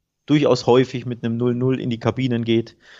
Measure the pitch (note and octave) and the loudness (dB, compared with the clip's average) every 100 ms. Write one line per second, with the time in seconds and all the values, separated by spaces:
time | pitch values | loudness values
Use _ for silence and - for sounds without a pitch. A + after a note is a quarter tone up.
0 | _ _ - D3 B2 B2 - B2+ B2 B2+ | _ _ -2 2 2 2 4 4 2 -4
1 | B2 A#2 A#2 A#2 B2 A#2+ C3 B2+ B2+ A2+ | -8 -6 -4 -2 -2 0 -2 -2 -4 -2
2 | A#2 B2+ C3 A#2 A#2 A2+ A2+ - _ | -2 0 -2 -2 0 0 0 -10 _